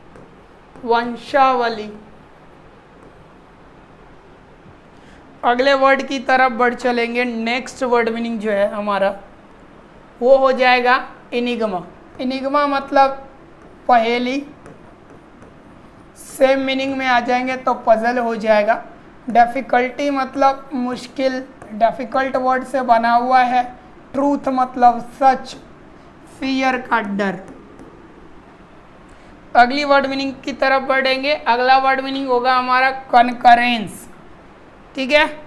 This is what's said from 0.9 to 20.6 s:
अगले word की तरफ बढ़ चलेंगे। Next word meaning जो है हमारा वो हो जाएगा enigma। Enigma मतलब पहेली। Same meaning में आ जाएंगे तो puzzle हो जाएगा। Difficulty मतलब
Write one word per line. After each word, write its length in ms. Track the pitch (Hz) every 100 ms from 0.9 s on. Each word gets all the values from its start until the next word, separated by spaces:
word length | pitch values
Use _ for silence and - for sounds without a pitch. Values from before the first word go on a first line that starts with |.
| 233 240 233 - 285 262 254 233 214 214 208 - - - - - - - - - - - - - - - - - - - - - - - - - - - - - - - - - -
अगले 300 | 240 247 269
word 280 | 277 269 269
की 160 | 269 269
तरफ 340 | 247 254 262
बढ़ 220 | 233 247
चलेंगे। 500 | 247 254 240 233 240
Next 580 | 247 226 226 247 240 -
word 260 | 254 240 226
meaning 300 | 226 233 226
जो 120 | 214
है 240 | 202 208
हमारा 400 | 214 208 196 196 202 - - - - - - - - - -
वो 160 | 240 269
हो 160 | 262
जाएगा 560 | 247 254 254 247 254 - - -
enigma। 500 | 240 240 233 220 180 165 - - -
Enigma 460 | 254 262 269 285 285
मतलब 640 | 277 269 277 269 269 - - - - - - -
पहेली। 580 | 240 226 240 247 277 285 - - - - - - - - - - - - - - - - -
Same 440 | - - 269 269
meaning 360 | 269 269 269 269
में 100 | 262
आ 140 | 240
जाएंगे 360 | 233 247 254 254
तो 180 | 262 247 -
puzzle 320 | 220 233 247
हो 180 | 233 220
जाएगा। 460 | 220 214 208 226 - - - - -
Difficulty 800 | 226 240 262 - 247 254 247 285
मतलब 600 | 277 262 277 269 269